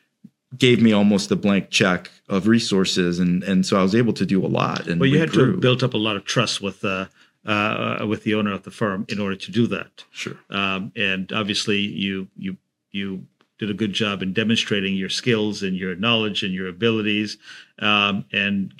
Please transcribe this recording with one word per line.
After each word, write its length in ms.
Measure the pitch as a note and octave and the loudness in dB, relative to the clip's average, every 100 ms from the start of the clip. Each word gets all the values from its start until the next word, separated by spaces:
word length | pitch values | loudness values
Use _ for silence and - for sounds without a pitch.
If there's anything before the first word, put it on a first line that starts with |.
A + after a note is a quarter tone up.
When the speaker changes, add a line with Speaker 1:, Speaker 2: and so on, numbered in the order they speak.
| _ _ - _ _ B2+ | _ _ -20 _ _ 2
Speaker 1:
gave 240 | B2+ A#2+ | 4 6
me 120 | A2+ | 6
almost 380 | G#2 G#2 G2+ - | 6 6 4 2
a 60 | F#2+ | 0
blank 320 | G2+ G2 - | 2 2 0
check 400 | - G2+ F2 - - - | 2 2 2 -4 -20 -6
of 180 | G2 F#2+ | -2 4
resources. 680 | A#2 A2+ F#2+ F#2 - F2 F2 | 4 4 2 2 2 0 2
And, 240 | F2+ F2 | 0 0
and 240 | F#2 F#2+ F#2 | 2 0 2
so 120 | G#2 | 2
I 40 | |
was 120 | F#2+ | 4
able 180 | A2 A#2+ | 2 2
to 100 | G#2 | 0
do 200 | F#2 F#2+ | 0 0
a 40 | E2 | 2
lot. 380 | E2+ - - - | 0 0 -2 -4
And 120 | E2+ | 0
Speaker 2:
Well, 80 | C3+ | 2
you 60 | |
Speaker 1:
we 40 | C#3+ | 2
Speaker 2:
had 120 | D#3+ | 2
to 60 | D#3+ | 4
have 80 | C3+ | 2
Speaker 1:
grew. 100 | F#2 | 2
Speaker 2:
built 220 | A#2 B2 | 0 2
up 100 | B2+ | 0
a 60 | A2 | -2
lot 180 | A2 G2+ | -2 -4
of 80 | |
trust 380 | - - G#2+ - | -4 -2 0 -2
with, 200 | G2+ F#2+ | -6 -6
uh, 220 | G#2 F#2+ F#2+ _ _ _ | -4 -4 -6 _ _ _
uh, 640 | - G#2 G#2+ A2+ A#2 A#2 A2 | -4 -2 0 -2 -4 -4 -4
with 140 | A2 | -4
the 100 | G#2+ | -2
owner 180 | G#2+ G#2 | -2 -2
of 100 | F#2+ | -4
the 80 | - | -10
firm 340 | - A2 F#2+ A2+ | -6 -4 -4 -6
in 120 | G2+ | -6
order 160 | G2+ F#2+ | -4 -6
to 140 | - | -4
do 140 | G2 A#2 | 0 0
that. 360 | F2+ - - - | 0 -8 -16 -20
Speaker 1:
Sure. 240 | - - - - | -12 -12 -12 -10
Speaker 2:
Um, 420 | G2 G2 F#2+ G2+ - | -4 -4 -4 -6 -4
and 340 | G2+ F#2+ F#2+ | -4 -4 -4
obviously 460 | A2 G#2 G#2 - G2+ | -4 -2 -2 -2 -2
you, 500 | G#2 F2+ G2 F#2+ F#2+ - | -2 -4 -6 -6 -8 -10
you, 200 | F#2+ F#2 _ _ _ | -10 -10 _ _ _
you 340 | G2+ G2 F#2+ F#2 _ _ - | -10 -8 -10 -14 _ _ -10
did 120 | G#2+ | -6
a 40 | |
good 180 | G2 A2 | -2 -2
job 300 | F2+ G#2+ G2 | -2 -2 -2
in 100 | F#2+ | -4
demonstrating 600 | F#2 A2 A2+ - G#2 G2 | 0 2 2 0 0 0
your 140 | F#2+ F#2 | -2 -4
skills 540 | - - A2 G#2+ G2+ | -4 0 2 0 -2
and 140 | G2 F#2 | -4 -4
your 180 | F#2+ | -4
knowledge 480 | F2 A2+ A2+ G#2+ F#2+ | -4 0 0 0 -2
and 100 | G2+ | -4
your 140 | F#2 F#2 | -4 -6
abilities, 680 | F2 A2+ A2 G#2+ G#2 G#2+ - - - - - | -2 0 2 0 0 -2 -6 -16 -20 -20 -4
um, 460 | G#2+ G#2 G2+ G2+ - | 2 4 2 0 -4
and 400 | G2+ G2+ G2+ F#2+ - | -2 0 0 -4 -4